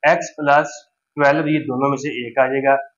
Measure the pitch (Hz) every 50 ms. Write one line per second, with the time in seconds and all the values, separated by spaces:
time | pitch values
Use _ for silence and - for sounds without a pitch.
0 | - 147 175 170 170 - _ - 151 143 143 147 160 160 - - _ _ _ _
1 | _ _ _ 143 147 139 143 156 160 151 156 151 139 143 127 127 139 139 139 135
2 | 143 151 - 123 120 117 113 135 131 127 135 139 135 139 139 135 - - _